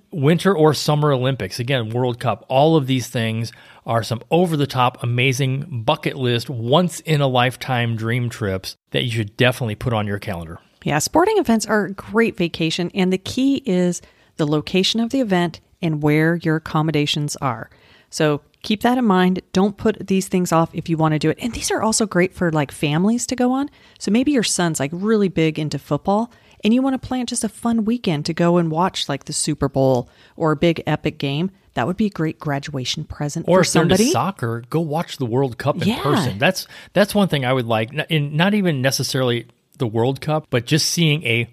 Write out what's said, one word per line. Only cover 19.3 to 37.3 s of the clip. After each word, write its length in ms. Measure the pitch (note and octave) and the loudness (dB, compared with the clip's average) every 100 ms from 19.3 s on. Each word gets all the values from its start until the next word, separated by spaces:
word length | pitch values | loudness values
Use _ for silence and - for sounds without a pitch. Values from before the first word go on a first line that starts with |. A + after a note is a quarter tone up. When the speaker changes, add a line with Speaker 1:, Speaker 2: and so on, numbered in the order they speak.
| F#3 - | 0 -2
Speaker 2:
Don't 260 | F#3 G3+ - | 0 0 0
put 300 | A3 G#3 F#3+ | -2 -2 -2
these 200 | F#3+ - | -2 0
things 220 | F#3 F3+ | -2 2
off 200 | E3 D#3+ | 2 2
if 140 | E3 D#3+ | -2 -4
you 80 | D#3 | 2
want 160 | D#3 | 2
to 60 | D3+ | 2
do 100 | D#3 | 0
it. 80 | - | 0
And 100 | A#3+ | -4
these 180 | C4 - | -6 -4
are 100 | G4 | -2
also 240 | A3 A3 G#3+ | 0 0 0
great 280 | F3+ F#3 | 2 0
for, 180 | - F3 | 0 0
like, 200 | D#3 F3+ | 0 -2
families 540 | - D3 D3+ G3+ A#3+ - | -2 -2 2 2 0 -2
to 80 | B3+ | -2
go 160 | B3 | 0
on. 180 | C4 C#4+ - - _ | 0 -4 -10 -20 _
So 120 | - | 0
maybe 200 | A3 C#4 | 0 2
your 120 | C4+ | 2
son's, 360 | F#3 - F3 D3+ | 0 0 0 0
like, 120 | C#3+ | -4
really 340 | F3 G#3 A3 F#3+ | -2 0 2 2
big 300 | F3 D#3+ D3+ | 2 0 0
into 180 | D3+ C#3+ | -4 -6
football, 520 | - D3 - G3+ A#3 - _ - | -4 -2 0 0 -2 -8 _ -4
and 100 | G#3 | 2
you 80 | B3 | 2
want 120 | C4+ C4 | 2 -2
to 40 | - | -4
plan 180 | B3+ A#3+ | -6 -4
just 180 | A#3+ | -4
a 60 | G#3 | -6
fun 340 | - A#3 A#3 | -4 -2 0
weekend 420 | G#3 A#3+ G3 D3+ E3+ | 0 -2 -2 -2 -2
to 60 | |
go 240 | D#3+ E3+ F3 | 0 2 2
and 140 | E3 | 2
watch, 380 | D#3 F#3 - - | 0 -2 -2 -6
like, 160 | C#3 - | -6 -6
the 80 | |
Super 340 | - - C#3+ C#3 | -6 -4 -2 -2
Bowl 420 | C3+ C3+ B2+ A#2+ _ - - | 2 2 2 -2 _ -20 -2
or 160 | D#3+ | -2
a 20 | D3 | 2
big 240 | E3+ D#3+ - | 2 2 -2
epic 300 | D3+ D#3 - | -2 -4 -4
game. 340 | C#3+ C#3+ F#3+ - _ - | -4 -2 -4 -6 _ -4
That 120 | A#2 | -2
would 100 | F3+ | 0
be 80 | G#3 | -2
a 40 | |
great 280 | F3+ D#3+ - | 0 -4 -4
graduation 640 | D#3 C#3 D3 C#3+ B2 - | -4 -4 -6 -6 -6 -6
present 440 | D3+ - D3 E3 - | -8 -6 -6 -4 2
Speaker 1:
Or 100 | F#3 | 4
Speaker 2:
for 40 | |
Speaker 1:
if 120 | D#3+ | 4
they're 80 | F3 | 4
into 140 | E3+ F#3+ | 4 4
Speaker 2:
somebody. 140 | B3 | 4
Speaker 1:
soccer, 520 | A#2 E3 - A#2 A#2 B2 | 2 0 -2 -4 -4 -4
go 100 | D#3 | -4
watch 380 | D#3+ D3+ F3 - | -2 -4 -6 -6
the 80 | F#2+ | -2
World 320 | B2 C3+ A2+ | 0 0 -2
Cup 240 | C#3 D#3+ | -2 0
in 60 | F#3+ | -2
Speaker 2:
Yeah. 160 | A#3 | 0
Speaker 1:
person. 340 | - A3+ B2 G2 | 0 0 0 0
That's, 300 | D#3 - - - - | 0 0 -8 -18 -4
that's 220 | - G3+ G#3 | 0 2 2
one 120 | |
thing 160 | F#3+ | 2